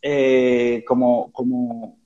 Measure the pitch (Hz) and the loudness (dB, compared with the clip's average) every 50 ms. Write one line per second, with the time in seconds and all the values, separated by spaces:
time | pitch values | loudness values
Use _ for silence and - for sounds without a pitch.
0 | - 143 147 139 135 131 131 127 127 127 123 120 120 120 120 113 110 - 127 123 | -6 -2 0 0 2 4 4 4 4 2 2 2 2 0 -2 -2 -2 -2 0 2
1 | 127 123 123 117 - - - - 127 127 127 123 123 120 117 117 113 107 - _ | 2 2 2 0 -2 -6 -8 -6 -4 -4 -4 -4 -4 -6 -8 -12 -14 -18 -20 _
2 | _ | _